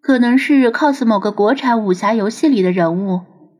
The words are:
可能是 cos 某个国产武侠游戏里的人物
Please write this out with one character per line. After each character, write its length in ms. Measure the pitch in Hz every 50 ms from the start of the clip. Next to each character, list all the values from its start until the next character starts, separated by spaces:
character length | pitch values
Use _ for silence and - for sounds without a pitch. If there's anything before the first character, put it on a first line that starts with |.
可 160 | _ - 269 247
能 200 | 240 240 247 262
是 340 | - - 294 269 254 233
cos 320 | 233 - 311 294 269 269 254
某 160 | 226 220 196
个 100 | 190 208
国 240 | 202 - 202 214 269
产 300 | 269 277 254 240 226 214
武 80 | 196
侠 220 | 180 180 - 202 226
游 140 | 226 196 208
戏 200 | 226 - - 311
里 140 | 269 208
的 100 | 185 180
人 340 | 180 185 170 165 170 185 202
物 140 | 196 185 180 - _ _ _ - _ _